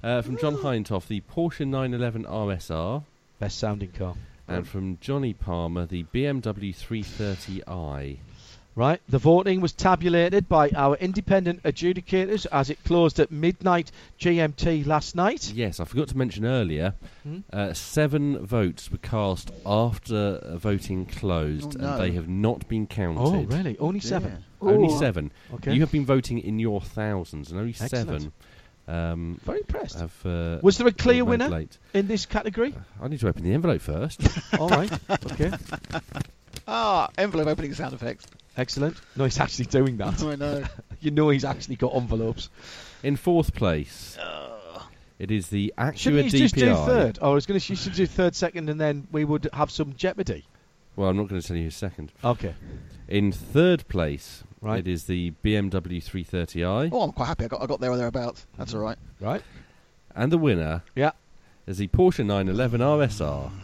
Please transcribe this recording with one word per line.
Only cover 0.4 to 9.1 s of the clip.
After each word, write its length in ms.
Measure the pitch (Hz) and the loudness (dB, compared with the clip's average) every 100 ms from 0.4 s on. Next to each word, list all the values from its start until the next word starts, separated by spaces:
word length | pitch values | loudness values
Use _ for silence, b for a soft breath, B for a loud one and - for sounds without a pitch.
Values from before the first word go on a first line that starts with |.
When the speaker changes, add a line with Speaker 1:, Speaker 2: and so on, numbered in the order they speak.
| 156 147 | 0 0
Speaker 2:
Hmm. 100 | 135 | -2
Speaker 1:
Hintoff, 420 | 120 101 98 - | -2 -2 -4 -4
the 140 | 104 | -8
Porsche 440 | - - 170 - 143 | -6 -2 -2 -2 -2
nine 280 | 135 131 | -2 -2
eleven 320 | 120 120 113 - | -2 -2 -4 -6
R 260 | 101 104 | -4 -2
S 180 | 92 - | -4 -4
R. 340 | 80 87 135 147 _ _ _ | -4 -2 -4 -8 _ _ _
Speaker 3:
Best 180 | 101 - | -6 -4
sounding 320 | 107 104 95 | -4 -4 -6
car. 240 | - 92 - B B - | -6 -8 -8 B B -8
Speaker 1:
And 200 | 90 87 | -6 -4
from 300 | 98 95 87 | -6 -6 -6
Johnny 340 | - 139 131 | -4 -2 -2
Palmer, 520 | 101 - 87 85 87 85 | -4 -4 -2 -2 -2 -4
the 180 | 90 80 | -6 -4
B 140 | 120 143 | -2 0
M 160 | 135 | -2
W 320 | 113 101 101 | -4 -6 -6
three 300 | 90 - 117 | -8 -6 -6
thirty 580 | 98 - 104 92 - 95 - | -6 -4 -4 -4 -6 -10 -8
i. 520 | 90 78 71 69 67 - B B B B | -8 -6 -6 -8 -10 -16 B B B B
Speaker 3:
Right, 280 | - 127 175 | 0 2 0
the 80 | - | 0